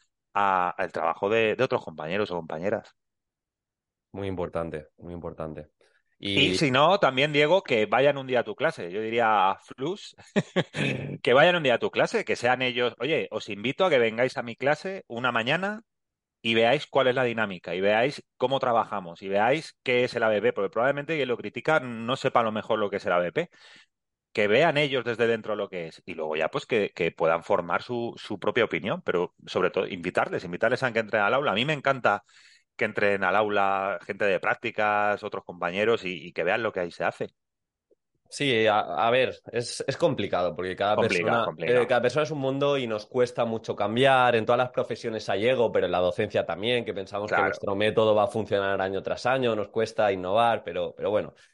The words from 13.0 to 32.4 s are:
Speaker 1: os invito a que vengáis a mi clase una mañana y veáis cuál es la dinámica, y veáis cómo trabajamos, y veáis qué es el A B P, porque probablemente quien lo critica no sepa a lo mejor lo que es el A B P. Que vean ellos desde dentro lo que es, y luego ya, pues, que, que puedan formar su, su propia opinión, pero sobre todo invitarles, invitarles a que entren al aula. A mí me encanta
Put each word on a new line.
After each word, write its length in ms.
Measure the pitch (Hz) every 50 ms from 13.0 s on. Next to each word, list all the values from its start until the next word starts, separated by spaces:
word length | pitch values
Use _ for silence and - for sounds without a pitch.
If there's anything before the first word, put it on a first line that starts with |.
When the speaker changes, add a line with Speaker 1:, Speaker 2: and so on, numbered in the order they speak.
| 120 143 160 131 - -
Speaker 1:
os 180 | 110 107 - -
invito 360 | 101 101 104 127 - - 190
a 40 | 185
que 100 | 147 127
vengáis 380 | 117 113 107 113 127 127 - 135
a 60 | 120
mi 120 | 120 110
clase 480 | - 127 135 151 - - 190 196 190 - -
una 240 | 117 117 127 127
mañana 520 | 120 117 113 123 151 175 190 202 214 226 - _ _ _ _ _ _ _ _ _ _ _ -
y 100 | 113 113
veáis 320 | 113 113 117 135 147 - -
cuál 200 | - 139 131 127
es 80 | 123
la 80 | 135 127
dinámica, 500 | 120 113 113 110 101 92 85 - 87 85
y 60 | 92
veáis 420 | 98 101 107 110 120 147 - - - _ _ _
cómo 220 | 127 127 135 131
trabajamos, 640 | 131 123 117 113 101 - 110 101 90 85 85 - 98
y 60 | 95
veáis 500 | 98 101 107 123 143 160 156 - - _ _
qué 200 | - 123 123 127
es 120 | 123 -
el 80 | 117 113
A 60 | 110
B 120 | 107 104 101
P, 100 | 123 -
porque 160 | 107 98 92
probablemente 460 | - 110 120 139 143 143 143 143 165
quien 140 | 151 131 123
lo 80 | 120 -
critica 420 | - 104 - - - - 156 156
no 380 | 135 123 117 113 113 117 135 -
sepa 240 | - 131 - 120
a 20 | 117
lo 80 | 110
mejor 280 | 107 110 - - 113 107
lo 120 | 107 98
que 60 | 98 95
es 80 | - 101
el 60 | 87
A 60 | 87
B 120 | 87 87
P. 180 | - - 170 - _ _ - - - - - _ _ _ _ _ _ _ _ _ _
Que 140 | 113 104 101
vean 300 | 104 131 160 170 143 143
ellos 280 | 151 139 135 127 110
desde 220 | 120 113 104 120 113
dentro 280 | 117 110 104 107 104
lo 140 | 104 101 95
que 180 | 95 90 82 80
es, 140 | - - _
y 100 | - 85
luego 200 | 80 78 78 78
ya, 140 | 78 78 80
pues, 160 | - 147 -
que, 260 | - 127 110 101 - -
que 160 | - 87 82
puedan 320 | - - 85 80 82 85 82
formar 400 | - 104 90 85 85 87 101 -
su, 300 | - 123 120 117 113 85 -
su 220 | - - 107 87
propia 260 | - 104 101 123 110
opinión, 360 | - - 80 73 107 151 185 -
pero 320 | - 87 87 87 - - _ -
sobre 240 | - - 104 92 87
todo 160 | - 92 101 104
invitarles, 560 | 98 90 87 90 - 113 - - 190 - -
invitarles 400 | 87 87 - - 117 123 - 131
a 80 | 123 110
que 60 | 113
entren 220 | 110 101 113 110 101
al 120 | 101 120
aula. 160 | 139 147 127
A 40 | 95
mí 100 | 104 123
me 80 | 151 156
encanta 500 | 135 - 139 135 127 - 113 101 101 - _ _ -